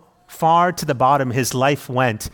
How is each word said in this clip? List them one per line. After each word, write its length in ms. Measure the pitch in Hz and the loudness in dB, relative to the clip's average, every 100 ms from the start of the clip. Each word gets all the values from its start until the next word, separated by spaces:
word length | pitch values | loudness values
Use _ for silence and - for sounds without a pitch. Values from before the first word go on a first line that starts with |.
| _ _ _ | _ _ _
far 420 | - 165 170 180 | -2 2 2 2
to 160 | 175 151 | -2 -4
the 80 | |
bottom 380 | 123 131 143 127 | 0 2 2 0
his 200 | 123 117 | -2 -2
life 360 | 127 135 139 - | 0 0 0 -4
went. 420 | 123 127 107 - | 0 0 -2 -8